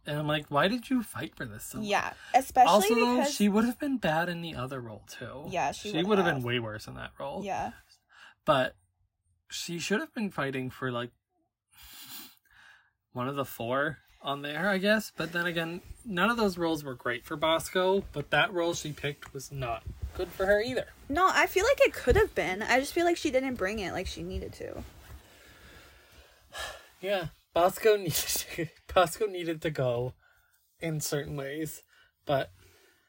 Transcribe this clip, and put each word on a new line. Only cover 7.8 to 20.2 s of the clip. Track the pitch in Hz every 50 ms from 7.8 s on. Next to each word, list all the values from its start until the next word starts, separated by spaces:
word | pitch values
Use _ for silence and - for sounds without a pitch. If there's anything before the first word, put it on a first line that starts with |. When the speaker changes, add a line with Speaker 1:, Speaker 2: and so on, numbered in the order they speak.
| _ _ _ _ _ _ _ - - - _ _ _
Speaker 1:
But | - 147 131 127 - - _ _ _ _ _ _ _ _ _ _ _ _ _ _ -
she | - - - - 170 165
should | 147 - 196 277
have | 320 - _
been | 254 208 180
fighting | - - 139 135 131 131 127 123
for, | - - 135 127 123
like, | 120 120 120 - _ _ _ _ _ _ _ _ _ _ _ _ - - - - - - - - - - - - _ _ _ _ - - - - _ _ _ _ _ _ _
one | - 123 123
of | 135 143
the | 143 131
four | - - - 117 120 131 139 143 160 143 - _ _ _ _
on | - 147 143 143 143
there, | 147 151 156 180 208
I | 190
guess. | 185 190 208 214 214 - - -
But | - 160 165 170
then | 175 175
again, | 175 165 170 165 165 170 190 - - - - -
none | 240 185 175 190 226
of | 240
those | 233 214 196 175
roles | 175 170 165 165 147 147
were | 135 127
great | - - 123 120 113 -
for | - 160
Bosco, | 147 160 160 165 160 - - - 185 185 185 190 202 - - -
but | 147 143 -
that | 151 147 160 175 196
role | 175 170 170 170
she | - - 151 139
picked | - - 143 147 - - - -
was | 135 - -
not | 143 135 127 117 113 110 - - - - - - -
good | -